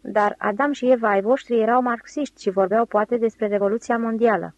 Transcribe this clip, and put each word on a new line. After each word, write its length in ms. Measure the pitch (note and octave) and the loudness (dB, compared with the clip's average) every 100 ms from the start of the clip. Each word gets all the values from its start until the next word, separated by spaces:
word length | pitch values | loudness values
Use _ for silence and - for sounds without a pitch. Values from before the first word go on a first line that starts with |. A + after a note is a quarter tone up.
Dar 340 | G#3+ G#3 G#3 - | -2 0 0 0
Adam 340 | G#3 G#3 D4 | -4 0 -2
și 200 | C#4+ B3 | 0 2
Eva 180 | B3+ A3+ | 2 2
ai 120 | G3 | 0
voștri 380 | G3+ C4+ - A#3 | 2 -2 0 0
erau 220 | A3 B3 | 2 2
marxiști 600 | B3 A#3 - - C#4 _ | 0 -4 -8 -8 -8 _
și 80 | G#3 | -4
vorbeau 360 | F#3+ F#3+ A3 A#3 | 0 0 0 0
poate 320 | G#3 G#3+ A#3+ | -2 0 -2
despre 300 | A3+ _ G#3+ | -2 _ -2
Revoluția 500 | G3+ G3 A3+ - A#3 | 0 0 -2 -2 -4
Mondială. 560 | A3+ A3+ A#3 G3 E3+ | -2 0 0 0 -4